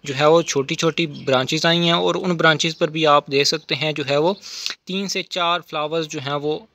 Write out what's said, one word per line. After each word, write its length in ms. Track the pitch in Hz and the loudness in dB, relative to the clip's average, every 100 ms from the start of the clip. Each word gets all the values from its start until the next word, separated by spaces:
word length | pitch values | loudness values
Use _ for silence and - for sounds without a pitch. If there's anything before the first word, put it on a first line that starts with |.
| 147 | -6
जो 80 | |
है 160 | 135 151 | 2 6
वो 120 | 165 | 6
छोटी-छोटी 640 | 160 143 135 160 165 156 165 | 4 -2 -2 0 0 0 -4
ब्रांचेस 580 | 139 131 127 131 156 165 | -4 0 0 2 0 2
आई 140 | 170 | 2
हैं 140 | 170 | 2
और 240 | 170 180 175 | 2 2 0
उन 200 | 185 170 | -2 2
ब्रांचेस 360 | 165 147 165 | 2 2 -2
पर 160 | 160 170 | -2 -2
भी 160 | 156 156 | 2 4
आप 220 | 147 143 | 4 4
देख 180 | 139 143 | 0 0
सकते 280 | 160 - 143 | -2 -6 -4
हैं 180 | 156 | -4
जो 100 | 147 | -4
है 160 | 139 143 | -2 0
वो 160 | 160 208 - - - - - | 0 -2 -10 -8 -8 -10 -8
तीन 200 | 185 196 | -8 -4
से 160 | 196 175 | -6 -6
चार 300 | 180 170 170 | -4 -2 -2
फ्लावर्स 460 | - 156 151 165 156 | -4 -6 -4 -4 -4
जो 120 | 156 | -6
हैं 160 | 135 147 | -4 -4
वो 200 | 147 156 - | -2 -4 -8